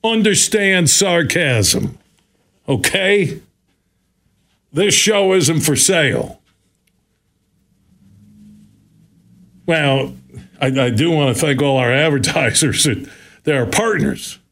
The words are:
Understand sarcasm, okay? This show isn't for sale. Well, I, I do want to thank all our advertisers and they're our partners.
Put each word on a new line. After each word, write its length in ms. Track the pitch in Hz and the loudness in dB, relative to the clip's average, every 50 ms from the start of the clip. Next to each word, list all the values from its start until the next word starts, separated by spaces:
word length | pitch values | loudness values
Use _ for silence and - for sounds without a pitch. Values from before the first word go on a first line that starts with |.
| - | -2
Understand 840 | 226 226 226 202 214 190 170 - - - 214 202 196 190 180 170 139 | 0 0 2 2 2 2 2 0 0 0 0 2 2 2 2 2 2
sarcasm, 1080 | - - 196 190 175 170 160 131 - 175 170 139 123 110 101 - - - - - - - _ _ _ _ _ _ _ _ _ _ _ _ _ - | 2 2 2 0 0 0 0 0 -2 -2 0 0 0 0 0 0 0 -2 -4 -6 -8 -12 _ _ _ _ _ _ _ _ _ _ _ _ _ -4
okay? 720 | 139 104 - - - 190 190 190 202 208 180 - 80 - - _ _ _ _ _ _ _ _ _ _ _ _ _ _ _ _ _ _ _ _ _ _ _ _ _ | -4 -2 -2 -4 -2 -2 0 2 2 2 0 -2 -6 -10 -16 _ _ _ _ _ _ _ _ _ _ _ _ _ _ _ _ _ _ _ _ _ _ _ _ _
This 220 | - 151 196 208 - | -4 -2 0 2 2
show 380 | - - 208 214 202 196 190 | 2 2 2 2 2 2 2
isn't 280 | 190 185 156 123 165 151 | 2 2 2 2 0 0
for 140 | - 156 143 | 0 0 0
sale. 680 | - - 170 185 170 151 127 - 58 53 - - _ _ _ _ _ _ _ _ _ _ _ _ _ _ _ _ _ _ _ _ _ _ _ _ _ _ _ _ _ _ _ _ _ _ _ - - - - - - - - - - - _ _ _ _ _ _ _ _ _ _ _ _ _ - _ - _ _ - _ | 0 2 2 2 2 0 0 0 -2 -6 -8 -12 _ _ _ _ _ _ _ _ _ _ _ _ _ _ _ _ _ _ _ _ _ _ _ _ _ _ _ _ _ _ _ _ _ _ _ -20 -20 -20 -20 -20 -20 -20 -20 -20 -20 -20 _ _ _ _ _ _ _ _ _ _ _ _ _ -20 _ -20 _ _ -10 _
Well, 480 | 170 165 160 147 139 135 135 127 131 - - - - - - - - _ - | -2 0 0 2 2 0 0 -2 -6 -10 -18 -20 -20 -20 -20 -20 -20 _ -4
I, 60 | 143 | -4
I 240 | 135 131 135 127 123 | -2 0 0 0 0
do 200 | 117 104 151 170 | 0 0 0 2
want 240 | 165 151 143 135 - | 2 2 2 0 0
to 60 | - | 0
thank 200 | 170 151 139 135 | 0 0 0 0
all 160 | 147 139 135 | 0 2 2
our 160 | 131 127 117 | 2 2 2
advertisers 960 | 131 139 151 160 143 135 - - - 170 139 113 - - 160 131 98 - - | 2 2 2 2 2 0 -2 -2 -2 0 0 0 0 0 0 0 0 0 0
and 240 | 151 110 - - - - - - - - _ _ | -2 -2 -4 -8 -16 -20 -20 -20 -20 -20 _ _
they're 200 | 156 147 135 120 | -2 0 0 -2
our 60 | - | -2
partners. 680 | - - 226 226 208 170 147 143 - - - - - - _ _ | -2 -2 0 0 0 0 -2 -2 -4 -6 -12 -16 -16 -18 _ _